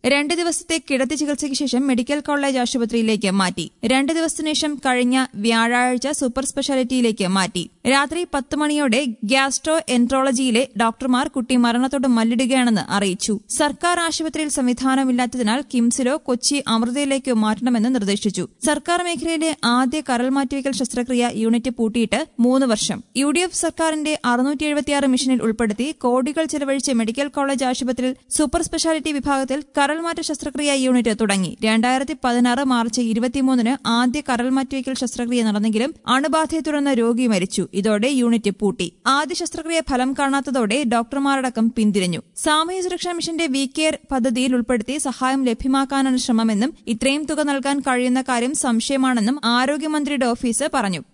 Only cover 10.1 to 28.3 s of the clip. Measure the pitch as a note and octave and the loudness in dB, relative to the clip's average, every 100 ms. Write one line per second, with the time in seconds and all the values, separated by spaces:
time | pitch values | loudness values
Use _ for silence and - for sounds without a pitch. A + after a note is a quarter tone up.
10.1 | C4+ C4+ B3 C4 A3+ C4 G3+ A3+ A3+ B3+ | 2 2 2 2 2 0 0 -2 0 -2
11.1 | B3 D4+ C4+ A#3 B3 A#3+ A#3+ C4 C#4+ C4 | 0 0 -4 0 2 4 2 0 0 2
12.1 | A#3 A3+ A#3+ C4 C4 A#3+ G#3 - G3+ G3 | 2 2 2 2 2 4 2 0 0 0
13.1 | F#3 - G3+ - - D4 - F4 F4 E4 | -2 -4 -4 -4 0 0 0 0 0 -2
14.1 | - D#4+ D4+ D4+ D4 B3 B3 C4 C4 C4 | -2 -4 -4 -4 0 0 0 2 2 2
15.1 | B3 A#3+ B3+ G#3 G#3+ F#3+ B3+ A#3 A#3+ B3 | 0 -2 -2 -2 -2 -2 2 2 2 0
16.1 | D4+ - B3 - C#4+ - A3+ A3+ B3+ C#4+ | -2 -2 -2 0 -2 0 0 0 -2 0
17.1 | C4+ C4 A3+ G#3+ G#3+ A#3+ A#3+ A3+ B3+ G3+ | 0 0 0 2 0 0 2 2 0 0
18.1 | G3+ G#3 F3+ F3 _ D#4+ D4 D4 F4 F4 | 0 -2 -4 -8 _ -2 -2 0 -2 0
19.1 | D#4 E4 D#4+ D#4+ D4 A#3 A#3+ C4 D#4 - | -4 -2 0 -2 0 0 2 2 -2 -2
20.1 | A#3+ B3+ C4+ C4+ C#4 C4+ C4 A#3+ B3 B3 | -2 0 0 -2 -2 -4 -2 -2 -2 0
21.1 | B3 A#3+ G3+ A3+ A#3 C4 A#3+ A3 A#3 A3+ | 0 0 0 0 2 0 -2 -2 0 0
22.1 | A3+ D#4 - A#3+ C4 C4 G#3+ - G3+ - | 0 -2 2 4 4 2 0 -2 -4 -6
23.1 | - C#4 D4+ F4+ - E4 - D#4+ D#4 D4+ | -2 2 2 0 -2 -4 0 0 0 -2
24.1 | D4+ B3 A#3+ C4 D4 D4+ D4 D4 C#4+ C#4 | -2 0 0 0 0 0 0 0 0 2
25.1 | B3+ C4 B3+ A3+ A3 A#3 G#3 C4+ D#4+ B3 | 2 2 2 0 0 -2 0 -4 -2 0
26.1 | B3+ C4 D4+ D#4 D4+ C#4 C4+ C4+ A#3 A3+ | 2 0 -2 -2 -2 -2 -2 0 0 0
27.1 | A#3+ C#4+ - C#4 C4+ B3+ B3+ B3+ B3+ B3+ | -2 -4 -2 -2 0 -2 -2 -2 -2 -2
28.1 | C4 _ | -4 _